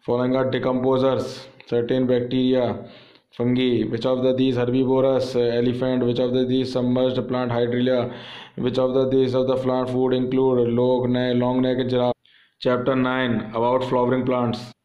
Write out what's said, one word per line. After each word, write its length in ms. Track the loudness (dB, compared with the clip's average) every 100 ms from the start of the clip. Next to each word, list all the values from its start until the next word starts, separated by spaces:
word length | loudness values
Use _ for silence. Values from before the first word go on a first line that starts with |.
Following 340 | -2 0 2
are 160 | 0 0
decomposers, 960 | -2 -2 0 0 2 2 0 -4 -10 -18 -20 -4
certain 400 | -2 0 0 2
bacteria. 760 | 0 0 0 2 2 0 -4 -10 -20 -20 -20 _ -4
Fungi. 480 | 0 2 2 0
Which 220 | -2 -2 -2
of 160 | 0
the 100 | 2
these 240 | 2 2 0
herbivorous, 800 | 0 0 2 2 2 2 0 0
uh, 40 |
elephant? 640 | 0 2 0 0 -2 0 0
Which 120 | 0
of 140 | 0
the 140 | 0 0
these 260 | 0 0
submerged 560 | -2 0 0 0 0 -4
plant? 240 | -4 -2
Hydrilla. 640 | 0 0 0 2 0 -2 -8 -16 -18 -16
Which 240 | -4 -2 0
of 160 | 0
the 140 | 2 2
these 240 | 2 2
of 120 | 0 0
the 100 | 0
plant 340 | 0 -2 -2
food 240 | 0 0
include 560 | 0 0 2 2 2 2
long 420 | 2 2 2 0
neck, 240 | 0 0 0
long 240 | 0 0
neck 260 | 0 0 0
giraffe? 280 | 0 0 -2 _ _ _ _
Chapter 380 | -2 0 0 0
nine, 540 | 0 0 0 -2 -4
about 300 | -2 0 0
flowering 400 | 0 0 2 0
plants. 480 | 0 0 0 -4 -10 -20